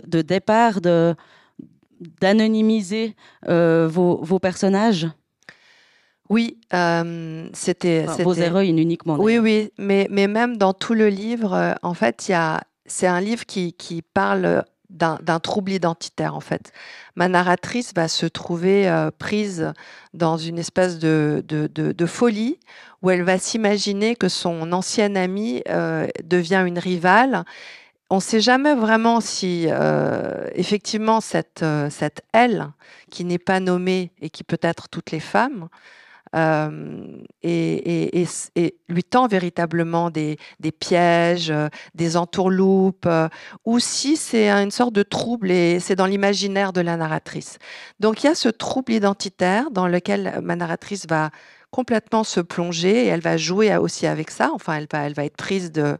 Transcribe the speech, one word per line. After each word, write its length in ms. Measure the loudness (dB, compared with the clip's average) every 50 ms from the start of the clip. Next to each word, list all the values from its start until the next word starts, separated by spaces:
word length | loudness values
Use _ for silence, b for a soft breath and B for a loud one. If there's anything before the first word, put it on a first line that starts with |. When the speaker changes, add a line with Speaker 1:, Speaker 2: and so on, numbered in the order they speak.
| -2
Speaker 1:
de 140 | -2 -2 -2
départ 580 | 0 0 0 0 2 2 4 4 4 4 2 2
de, 340 | 2 4 4 4 4 2 2 b b b b b b b b b -20 -20 _ _ _ _ _ -20 -20 -14 -6 0
d'anonymiser, 960 | 2 4 4 4 4 2 2 2 2 2 2 0 -2 -2 -4 -4 -4 -4 -6 b b b b b b 0
euh, 400 | 2 2 4 4 4 4 2 2
vos, 320 | 2 2 2 2 2 0 0
vos 160 | 0 0 0
personnages ? 680 | 0 -2 -2 0 0 2 2 4 4 2 2 2 0 -4 -6 _ _ _ _ _ _ b b b b b b b b b b b b b b b b
Speaker 2:
Oui, 320 | 0 0 0 0 0 -4 -10 _ -4 0
euh, 760 | 0 2 2 2 0 -2 -4 -6 -8 -8 -10 -10 -10 -12 -12 -12
c'était, 520 | -6 -2 -2 -2 0 2 2 2 2 0
Speaker 1:
Enfin, 160 | 0 -2 0 0
vos 100 | 2 2
Speaker 2:
c'était 140 | 2 2
Speaker 1:
héroïnes 320 | 2 2 2 2 4 4 2
uniquement, 360 | 2 2 0 -2 -2 -2 0 2
Speaker 2:
Oui, 140 | 4 4 4
Speaker 1:
d'ailleurs. 100 | 4 4
Speaker 2:
oui, 280 | 4 4 2 0 -2 -6
mais, 300 | -6 -2 0 2 2 2 2
mais 180 | 2 2 2
même 300 | 2 2 2 0 0 2
dans 160 | 2 2 2 2
tout 220 | 0 -2 0 2
le 120 | 4 4
livre, 460 | 4 2 0 -4 -6 -4 -2 -2 0 0
euh, 200 | 0 0 0 -2 -2 -4
en 100 | -4 -2
fait, 340 | 0 0 0 0 0 -2
il 40 | 0
y 20 | 0
a... 280 | 0 0 0 -2 -4 -6 _ _ _ _
c'est 180 | -12 -4 0 0
un 160 | 2 2 2
livre 240 | 0 -2 -4 -4 -6
qui, 280 | -8 -6 -4 -4 -4 -6
qui 280 | -10 -12 -12 -10 -10
parle 640 | -8 _ -2 0 0 2 0 0 2 2 2 0 0 _ _ _ _ -12
d'un, 300 | -4 -2 0 0 -2 -2
d'un 180 | -2 -2 -2 -2
trouble 320 | -2 -2 -4 -2 -2 -2
identitaire, 640 | -2 0 0 -2 -2 -4 -10 -12 -6 -6 -4 -4 -6
en 40 | -6
fait. 320 | -6 -6 -6 -6 -8 -12 B B B B B B B B B
Ma 120 | -2 0
narratrice 640 | 2 4 4 4 4 2 2 0 -4 -4 -6 -6 -4 -2
va 140 | -2 -2
se 180 | -2 -2 -2 -4
trouver, 640 | -4 -6 -6 -8 -6 -4 -2 2 2 4 4 4 2
euh, 220 | 2 2 0 -2
prise 600 | -4 -6 -8 -4 -2 -2 -2 -2 -4 -4 -6 -6 -6 B B B B B B B B
dans 200 | -2 0 0 0
une 220 | 0 -4 -6 -6
espèce 400 | -6 -8 -4 0 0 2 2 0
de, 460 | 0 2 2 4 4 2 2 0 -2 -4
de, 200 | -4 -2 -2 -2
de, 240 | -2 -2 -4 -4 -2
de 140 | -2 -2 -2
folie 520 | -2 0 2 2 2 2 0 -2 -4 -4 -6 B B B B B B B B 0
où 80 | 2
elle 100 | 2 2
va 160 | 2 2 0
s'imaginer 800 | 0 0 -2 -2 0 2 2 2 0 0 -2 -2 0 0 0 0
que 120 | 0 -2
son 440 | -2 -2 -2 -4 -4 -4 -4 -4 -2
ancienne 460 | -2 -2 -2 -2 0 0 0 0 0
amie, 440 | 0 -2 -2 -2 -4 -4 -4 -4 -6 -4 -4
euh, 380 | -2 -2 -2 -2 -2 -2 -4 -4 -6 -8 -4
devient 400 | 0 0 0 2 2 2 2 2
une 140 | 0 -2 -4
rivale. 680 | -2 -2 -2 0 4 6 6 6 6 4 0 -2 -6 B B B B B B B B B B _ _ -2
On 100 | 0 0
sait 220 | 0 2 0 2
jamais 320 | 4 4 4 4 4 4 2
vraiment 480 | 2 4 4 4 4 4 4 4 2
si, 460 | 0 -2 -6 -4 -2 -2 0 0 0 0
euh, 800 | 2 2 2 2 2 2 0 0 -2 -2 -4 -6 -6 -8 -8 -8 -4
effectivement, 640 | -4 -2 -2 -2 -2 -2 -4 -6 -2 0 0 0 0
cette, 400 | 0 -2 -4 -4 -4 _ -6 -4
euh, 300 | -2 -2 0 0 -2 -4
cette 320 | -4 -4 -6 -6 -6 -8 -6 _ 2
elle, 380 | 4 4 4 2 -2 -4 -8 -12 B B B B B B B
qui 140 | -12 -8 -4
n'est 120 | -4 -4
pas 220 | -2 0 0 0 0
nommée 520 | 2 0 0 0 0 0 0 -2 -2 -6 _ -14
et 100 | -14 -14
qui 120 | -14 -14 -10
peut 140 | -8 -6 -2 -2
être 260 | -2 -2 -4 -8 -14
toutes 220 | -14 -14 -12 -10
les 80 | -10 -10
femmes, 500 | -6 -2 0 0 0 0 -2 -8 -14 -14 B B B B B B B B B B B B -2
euh, 720 | 0 2 2 2 2 0 -4 -6 -10 -12 -12 -12 -12 -14 -14 -16 -20 -20 -20 _ _ -4
et, 80 | -2
et, 720 | -2 0 0 0 -2 -2 -2 -2 -2 -2 -2 -2 0 -2
et, 60 | -2 -2 -4 -10 -12 -6 -4
et 220 | -2 -2 -2 -4 _ _ -6
lui 160 | -4 -4 -2
tend 200 | 0 2 2 2
véritablement 840 | 2 2 0 -2 -2 -2 -2 -4 -2 0 -2 -2 0 0 0 -2 -2
des, 280 | -2 -4 -4 -4 -6 -8 B B B B
des 140 | -6 -6 -6
pièges, 760 | -4 -2 2 4 4 6 6 6 4 4 2 2 0 0 -2
euh, 200 | 0 0 -2 -2 B B B B B
des 240 | -4 -2 0 0
entourloupes, 880 | 0 -2 -2 0 0 2 2 2 4 4 4 4 4 4 2 0 _ 0
euh, 240 | 0 2 2 0 0 B B B B B B B
ou 160 | 0 0 0
si 380 | 0 0 -4 -4 0 0 0
c'est 320 | 0 -2 -2 0 2 4 4
un, 140 | 4 2 2
une 80 | 0
sorte 200 | 0 0 0 0
de 120 | 2 0 0
trouble 460 | 0 -2 -4 -4 -4 -4 -2 0 0
et 300 | 2 2 4 2 2 0
c'est 160 | 0 0 0
dans 120 | 2 2
l'imaginaire 640 | 0 0 0 0 0 0 0 -2 -4 -2 -2 -2 -2 0
de 80 | -2
la 160 | -2 -2 -2
narratrice. 600 | -4 -4 -4 -4 -6 -6 -8 -12 -12 -12 -14 -18 -20 B B B B B B B B
Donc 220 | 0 0 2 2 2
il 40 |
y 20 | 2
a 60 | 2
ce 140 | 2 0 -2
trouble 420 | -2 -2 -4 -4 -4 -4 -2 -2
identitaire 800 | 0 0 2 0 0 -2 -6 -8 -4 -2 0 0 2 0 -2 -2
dans 160 | -2 -2 0
lequel 540 | 0 0 0 0 -2 -4 -2 -4 -4 -6 -6 -4
ma 140 | -4 -4
narratrice 500 | -4 -4 -6 -6 -8 -8 -10 -10 -8 -4
va 220 | -2 -2 -2 -2 -2 B B B B B B B B
complètement 540 | -6 -6 -2 -2 -2 -2 -2 0 -2 -2 0
se 160 | 0 -2 -4
plonger 640 | -4 -4 -4 -4 -4 -4 -2 -2 2 2 2 4 2
et 20 |
elle 140 | 2 0 0
va 160 | 0 0 -2
jouer 400 | 0 0 0 0 2 2 4 4
aussi 280 | 2 0 -2 -2 -2 -2
avec 240 | -2 -2 -4 -6 -6
ça. 220 | -4 -4 -4 -4 -4
Enfin, 200 | -6 -6 -6 -6
elle 140 | -6 -6 -6
va, 140 | -6 -6 -6
elle 80 | -6 -6
va 100 | -6 -8
être 140 | -8 -8
prise 340 | -10 -8 -4 -4 -4 -4 -4
de, 260 | -4 -2 -2 -2 -2